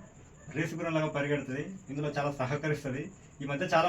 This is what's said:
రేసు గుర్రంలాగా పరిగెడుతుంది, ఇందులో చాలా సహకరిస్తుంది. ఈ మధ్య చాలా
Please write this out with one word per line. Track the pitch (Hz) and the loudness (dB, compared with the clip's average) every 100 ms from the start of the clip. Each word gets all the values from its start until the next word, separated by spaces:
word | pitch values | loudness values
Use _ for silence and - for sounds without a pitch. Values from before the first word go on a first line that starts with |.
| - - - - - 151 | -12 -20 -20 -18 -6 -2
రేసు | 160 160 | -2 -2
గుర్రంలాగా | 165 160 156 143 | 0 2 2 0
పరిగెడుతుంది, | 143 143 123 139 175 - - | 2 0 0 -4 -4 -8 -8
ఇందులో | 143 147 143 | -4 -2 0
చాలా | 143 143 | 0 0
సహకరిస్తుంది. | 127 143 156 147 135 131 - - - - | 0 0 0 0 -2 -4 -6 -10 -20 -8
ఈ | 135 | -4
మధ్య | 139 180 | -2 4
చాలా | 165 | 6